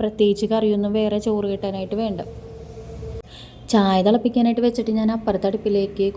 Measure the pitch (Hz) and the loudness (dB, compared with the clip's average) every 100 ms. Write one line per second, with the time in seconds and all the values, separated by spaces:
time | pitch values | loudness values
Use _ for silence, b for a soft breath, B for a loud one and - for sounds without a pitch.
0 | 214 214 208 202 214 220 214 202 202 214 | -2 4 4 4 0 2 2 2 0 0
1 | 214 208 220 208 202 196 196 190 185 202 | 0 0 0 -2 -2 -4 -6 -6 -6 -4
2 | 226 175 - - - - - - - - | -4 -4 -8 -12 -16 -16 -16 -16 -14 -12
3 | - - - B B B - 220 196 190 | -12 -12 -14 B B B 0 4 4 4
4 | 202 226 233 240 233 233 240 240 220 220 | 4 4 2 2 2 2 0 0 -2 0
5 | 220 226 220 190 196 214 214 202 196 202 | 0 -2 -2 0 0 -2 0 0 0 0
6 | 196 | -2